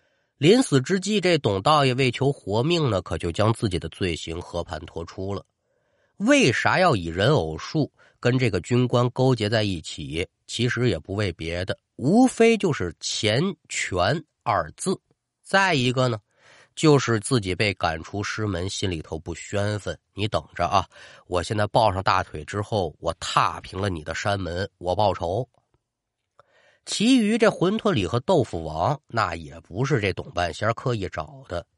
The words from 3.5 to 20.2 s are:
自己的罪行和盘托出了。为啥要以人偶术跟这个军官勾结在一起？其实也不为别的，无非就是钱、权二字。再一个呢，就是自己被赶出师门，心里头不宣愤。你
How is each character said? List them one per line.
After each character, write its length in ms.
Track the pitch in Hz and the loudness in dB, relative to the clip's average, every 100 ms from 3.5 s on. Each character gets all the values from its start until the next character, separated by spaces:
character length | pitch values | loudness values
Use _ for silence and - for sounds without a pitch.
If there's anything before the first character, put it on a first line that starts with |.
自 160 | 113 110 | 2 0
己 100 | 85 | -2
的 100 | 78 | -6
罪 260 | - 95 | -4 -4
行 260 | 80 - 82 | -4 -8 -10
和 220 | - 87 | -8 -8
盘 160 | 82 80 82 | -6 -8 -12
托 180 | 82 | -12
出 280 | 85 - 95 | -12 -10 -8
了。 120 | 98 - _ _ _ _ _ _ - | -8 -12 _ _ _ _ _ _ -4
为 340 | 214 285 175 | 2 4 4
啥 280 | - 107 143 | 2 0 2
要 160 | 180 107 | 2 2
以 100 | 82 | -2
人 240 | 82 113 | 0 2
偶 260 | 147 80 80 | 2 0 -6
术 360 | - 160 135 _ _ - | -6 -4 -4 _ _ -4
跟 180 | 123 127 | 0 0
这 140 | 123 | 0
个 100 | 92 | -2
军 280 | - 120 123 | 0 0 2
官 200 | 123 123 | 2 0
勾 240 | 127 131 | 2 2
结 140 | 120 104 | 2 2
在 140 | 113 | 0
一 180 | 104 85 | 0 -2
起？ 480 | - - 73 85 92 _ - | -8 -12 -8 -6 -6 _ -10
其 200 | - 120 | -2 -2
实 200 | 120 123 | 0 0
也 100 | 80 | -2
不 160 | - | -4
为 180 | 98 101 | -4 -4
别 320 | - 80 87 | -4 -6 -6
的， 140 | 95 - _ - | -4 -8 _ -6
无 300 | 123 220 262 | 2 6 4
非 300 | - 226 220 | 6 4 4
就 160 | 185 | 0
是 200 | 131 87 - | 0 -4 -6
钱、 420 | - - 104 117 190 - - | -8 -2 0 0 0 -4 -10
权 520 | - - 90 95 156 - _ | -8 -4 0 0 0 -6 _
二 280 | - 98 78 - | -2 -2 -2 -6
字。 240 | 185 202 _ _ _ _ | -6 -6 _ _ _ _
再 320 | - 196 190 | -2 0 2
一 180 | 151 123 | 2 0
个 160 | 127 127 | 0 0
呢， 100 | 110 _ _ _ - _ | -2 _ _ _ -20 _
就 240 | - 156 143 | 0 4 4
是 220 | 120 113 | 4 -2
自 200 | - 127 | 0 0
己 140 | 95 | 0
被 180 | 87 107 | 0 0
赶 280 | 92 87 80 | 0 -2 -4
出 200 | 82 101 | -6 -8
师 240 | 101 - 107 | -6 -4 -4
门， 220 | 87 92 | -2 -4
心 220 | - 98 | -4 -4
里 100 | 82 | -4
头 160 | - 80 | -6 -10
不 160 | 87 | -10
宣 440 | 82 - 101 104 104 | -12 -6 -4 -2 -4
愤。 180 | 90 76 _ | -6 -10 _
你 140 | - | -6